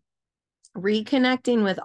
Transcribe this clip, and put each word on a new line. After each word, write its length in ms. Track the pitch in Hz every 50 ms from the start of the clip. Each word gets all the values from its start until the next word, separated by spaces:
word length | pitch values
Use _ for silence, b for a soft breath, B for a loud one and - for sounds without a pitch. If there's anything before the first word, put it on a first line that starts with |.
| _ _ _ _ _ _ _ _ _ _ _ _ _ _ -
reconnecting 840 | 180 180 208 214 220 214 - 277 262 254 254 254 254 - 247 240 226 208
with 160 | 190 185 190